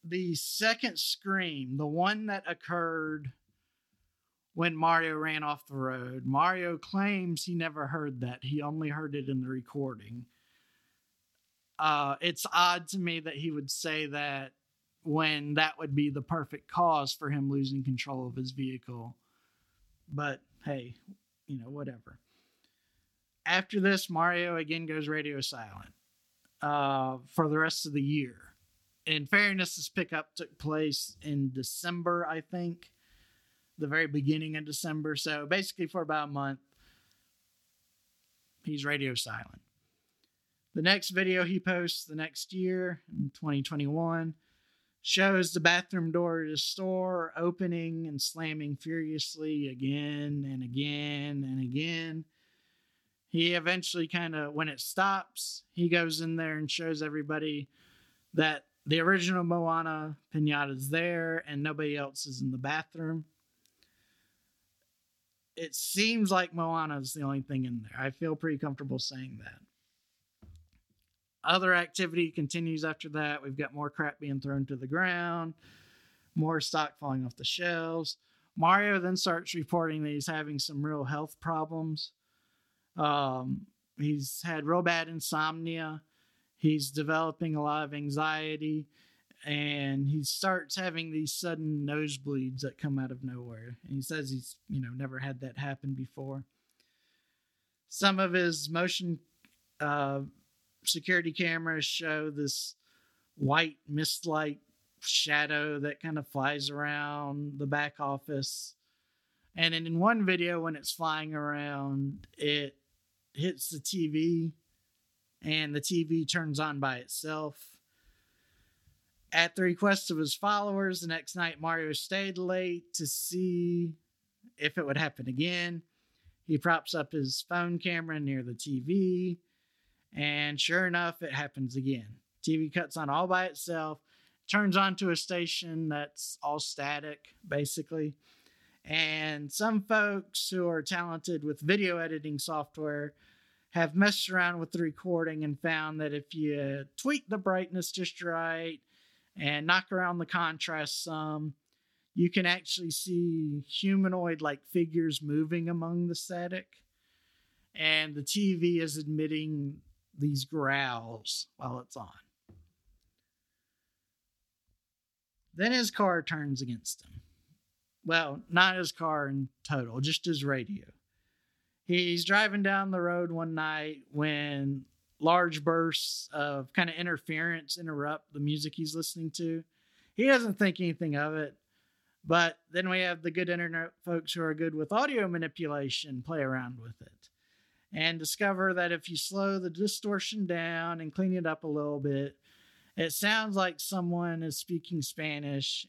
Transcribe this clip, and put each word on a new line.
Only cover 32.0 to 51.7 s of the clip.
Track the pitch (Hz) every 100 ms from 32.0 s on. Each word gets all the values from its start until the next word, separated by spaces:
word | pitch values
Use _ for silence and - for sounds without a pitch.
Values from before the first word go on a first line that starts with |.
| 175 175 160
I | 160
think, | 156 180 175 170 - _ _ _ _ _ _ _ _ -
the | 147
very | 156 160
beginning | 147 139 156 156 156
of |
December. | 151 147 170 156 151 143
So | 160 151
basically | 147 185 190 - 165
for | 185
about | 156 156 147
a |
month, | 143 139 135 _ _ _ _ _ _ _ _ _ _ _ _ _ _ _ _ _ _ _ _
he's | - 147 143
radio | 147 135
silent. | 120 123 110 120 - _ _ _ _ _ _ _ _ _ _ _
The | -
next | 165 196 -
video | 180 185 185
he | 175 185
posts | 185 180 170 -
the | - 156
next | 160 - -
year | 185 185 185 180 165 -
in | - 143
twenty | - 151 143
twenty-one, | 135 147 143 156 165 165 160 156 _ _ _ _ _ _ -
shows | - 196 190 170
the | 175
bathroom | 165 175 185 190 165
door | 170 175 165
to | 156
the | 151
store | - - 185 185 185 180 165 156
opening | 175 175 185 170 165 165 165
and | 143
slamming | - 160 160 156 147
furiously | 139 160 165 156 156 - 160 156 151 143
again | 123 131 143 147 147 147 147 139
and | 131
again | 127 123 143 147 147 147 143 143
and | 135 131
again. | 127